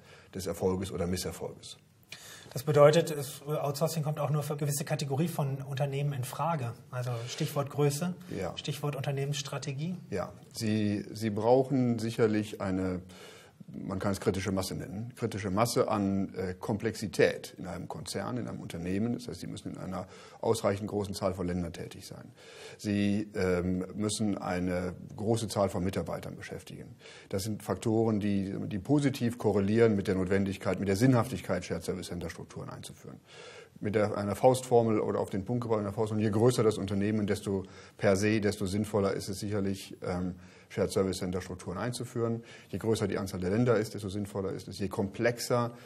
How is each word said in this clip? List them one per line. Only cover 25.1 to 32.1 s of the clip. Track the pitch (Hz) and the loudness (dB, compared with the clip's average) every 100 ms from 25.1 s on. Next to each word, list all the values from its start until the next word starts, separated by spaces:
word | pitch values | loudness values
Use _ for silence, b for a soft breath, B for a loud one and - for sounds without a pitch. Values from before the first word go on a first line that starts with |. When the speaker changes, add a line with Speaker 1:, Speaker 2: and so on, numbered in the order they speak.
| - | -4
Speaker 1:
große | 104 113 104 | 0 2 0
Zahl | 110 95 | 0 2
von | 92 | 2
Mitarbeitern | 95 95 85 92 92 90 | -2 -2 -4 -6 -8 -12
beschäftigen. | - 95 - - - - B B B | -10 -12 -12 -14 -16 -18 B B B
Das | 98 | -4
sind | 107 101 | -4 -6
Faktoren, | - - 117 110 113 104 | -4 0 2 4 4 4
die, | 104 98 95 104 104 | 2 2 0 -4 -4
die | 104 | -4
positiv | - 147 139 - 120 - | 2 4 4 2 -2 0
korrelieren | 110 101 98 113 117 101 | 2 4 4 6 6 6
mit | 92 | 2
der | |
Notwendigkeit, | 92 90 98 98 95 101 92 | 2 4 2 2 0 -2 0
mit | 98 | 2
der | 98 | 4
Sinnhaftigkeit, | 131 123 - 90 - 90 | 6 6 2 -4 -4 -4
Shared | - 85 | -2 -6
Service | 90 92 | -4 -6
Center | 85 | -6